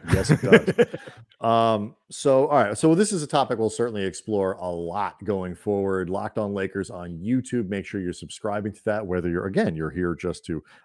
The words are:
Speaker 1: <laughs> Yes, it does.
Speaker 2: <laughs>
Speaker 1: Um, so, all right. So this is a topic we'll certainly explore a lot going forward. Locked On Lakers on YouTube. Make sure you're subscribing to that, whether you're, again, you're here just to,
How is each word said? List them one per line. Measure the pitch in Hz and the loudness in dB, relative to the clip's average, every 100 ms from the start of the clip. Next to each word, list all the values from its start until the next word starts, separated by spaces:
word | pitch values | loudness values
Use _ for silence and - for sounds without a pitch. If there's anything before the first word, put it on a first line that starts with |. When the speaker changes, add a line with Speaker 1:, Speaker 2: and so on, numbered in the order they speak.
| 80 | 0
Speaker 1:
<laughs> | |
Yes, | 85 95 | 2 4
it | 156 | 2
does. | - - - - 233 | 6 6 6 2 0
Speaker 2:
<laughs> | - - - - - | -2 -16 -20 -20 -4
Speaker 1:
Um, | 113 113 113 110 107 - _ | 2 4 4 2 -2 -12 _
so, | - 143 131 135 | -4 2 4 4
all | 143 | 4
right. | 104 104 | 4 4
So | 160 165 | 4 4
this | 202 | 4
is | 196 | 0
a | 147 | -2
topic | 156 139 117 | 0 0 0
we'll | 110 | -2
certainly | - 120 104 | 0 -2 -2
explore | 95 87 - 107 95 | -4 -6 -4 0 0
a | 98 90 | -2 -6
lot | 85 85 92 95 - | -6 -4 -4 -6 -6
going | 101 98 92 | -4 -2 -4
forward. | 90 - 101 98 95 87 | -6 -2 0 0 0 -2
Locked | 95 104 - | -2 -4 -4
On | 104 | -4
Lakers | 101 95 98 90 | -2 -4 -4 -6
on | 87 87 82 | -8 -10 -8
YouTube. | 98 127 123 123 95 | -2 -2 0 -4 -2
Make | 101 92 | -4 -6
sure | 104 | -6
you're | 90 | -6
subscribing | 87 76 - 107 104 104 | -6 -10 -8 -4 -4 -4
to | 98 - | -4 -2
that, | 107 101 | -2 0
whether | 90 87 | -2 0
you're, | 87 98 | -2 -2
again, | 104 220 80 | 0 0 0
you're | 78 | -4
here | 76 87 82 | -2 -2 -2
just | 87 82 - | -4 -6 -6
to, | 80 - - | -8 -8 -18